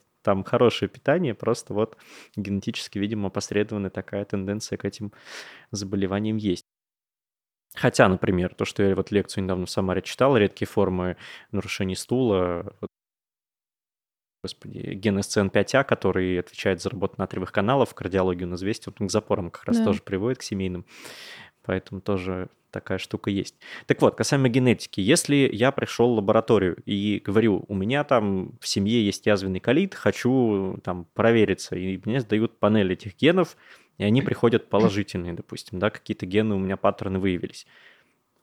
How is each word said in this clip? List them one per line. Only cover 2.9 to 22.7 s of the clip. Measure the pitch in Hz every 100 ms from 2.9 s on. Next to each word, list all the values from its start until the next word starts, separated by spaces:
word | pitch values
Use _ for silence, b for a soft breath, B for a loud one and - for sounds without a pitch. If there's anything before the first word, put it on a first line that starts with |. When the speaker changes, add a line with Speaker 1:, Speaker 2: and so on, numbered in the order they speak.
| 104
Speaker 1:
видимо, | 104 110 98
опосредованная | - - 104 104 107 95
такая | - - 101 104
тенденция | 101 95 104 - 101
к |
этим | 101 - 104 B B B B B B
заболеваниям | 101 98 98 95 101 107 110
есть. | 104 87 - _ _ _ _ _ _ _ _ _ _
Хотя, | - 123 - 113
например, | 92 - 92 90
то, | -
что | 98 -
я | 98
вот | 95 95
лекцию | 101 - -
недавно | 95 92 90
в |
Самаре | - 95 92
читал, | - - 131 131
редкие | 101 - 104
формы | - 95 92 90 85 B B B
нарушений | 101 95 - 95 95
стула, | - 123 123 95 90 87 98 -
вот, | - _ _ _ _ _ _ _ _ _ _ _ _ _ _ _
господи, | - - - - -
ген | 98 104 98
С | 101
Ц | -
Н | 98
пять | 107 98
А, | 131
который | 139 113 95 92 92 90
отвечает | - - 104 87
за | 98
работу | 90 98 -
натриевых | 92 - 90
каналов, | - 101 139 113
в |
кардиологии | - 92 95 92 90
он | 90 87
известен, | 95 110 - -
он | 98
к |
запорам | 104 - 104 87
как | -
раз | - 233
Speaker 2:
Да. |
Speaker 1:
тоже | 117 95
приводит, | - 95 110 131
к |
семейным. | - 98 95 87 - B B B B B B _
Поэтому | - 95 - 95
тоже | - 98 92 92 90 _ _